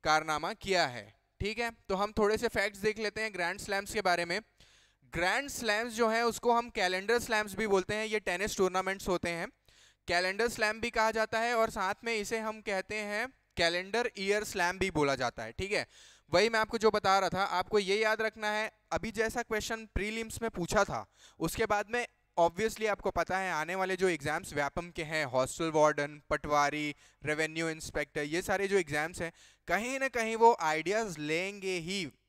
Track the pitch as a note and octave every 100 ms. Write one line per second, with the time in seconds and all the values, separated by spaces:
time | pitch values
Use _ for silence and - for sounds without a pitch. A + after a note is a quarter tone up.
0 | D#3+ D#3 D#3 D3+ E3 A3 G3 F3+ D3 A#2+
1 | F#2+ _ _ _ G3+ A3 A#3 A3+ - F#3
2 | G#3 G#3+ G#3 G#3+ A3+ A3+ G3+ G3+ G#3+ G#3+
3 | G#3+ G#3 A3 F#3 E3+ G3 - G3 G3+ A3
4 | F#3+ F3 E3+ F#3 - _ - _ _ _
5 | B2+ D#3+ F3+ A3+ C#4 - A3+ G#3 A#3+ A3
6 | A3+ A3+ A#3 A3 A#3+ A#3 A#3+ A3 F#3 F#3
7 | G3+ A#3+ - G#3+ G#3+ F#3+ G#3+ G3 F#3 G#3+
8 | G#3+ G#3+ G3+ F3 G#3 - F#3 F#3 F#3+ G3
9 | - F3 F3 E3+ G#3 _ _ _ - _
10 | - F3 F#3 G3 A#3+ - G#3+ A3 A#3 A3+
11 | A3 A3 A3 A3+ A#3 A#3+ A3+ A3 F#3+ G#3+
12 | A#3 A3+ G3+ A3+ A3 A3 G#3+ F#3+ - G#3+
13 | G#3 G#3 B3+ _ _ - E3+ F3 F#3+ A3
14 | A#3+ - G3 G#3 G#3+ G3 F3 F#3 F#3+ D#3
15 | C#3+ C3+ B2 - A2+ - F#3+ G3 A#2 -
16 | - - _ E3+ A3 A3+ A3 A#3 A3 G#3
17 | F#3+ F#3+ F#3 F3+ G3 F3+ F#3 G#3+ F#3 G3+
18 | A3 G#3+ A3 A3+ G#3+ G#3+ A3 _ _ E3
19 | G3+ G#3 A3 A#3+ A#3 G#3+ - A3+ A3 -
20 | G#3 A3+ A3+ - A3+ F#3 E3+ G#3+ G3+ B2+
21 | G2+ _ - _ E3 - A3 G#3 G#3 A#3+
22 | A#3 _ _ - E3+ E3+ A3 - G#3+ G3
23 | G3 F3 E3 F#3 F#3+ D#3+ D#3 F#3 F#3 F#3
24 | F#3 D#3+ C#3+ D#3 - C#3+ C#3+ - F3 E3+
25 | D#3 D#3+ C#3 B2+ C3 - E3 D#3 D3+ D3
26 | D3 D3 _ D3 D3+ D3 C#3+ D3+ D3 -
27 | - _ C#3+ D3+ D#3 D#3+ E3 D#3+ - D3+
28 | D3 D#3 D3 E3 F#3+ F#3+ G3 G3 D#3 D3
29 | D#3+ F3+ E3 - - _ - F3+ A#3+ C4+
30 | C4+ B3 A3 A3+ A#3 A#3 D#3+ D#3 D#3 G#3
31 | A3 D3+ D3+ D#3+ F#3+ G3+ F#3+ F#3 E3 G3
32 | D3+ _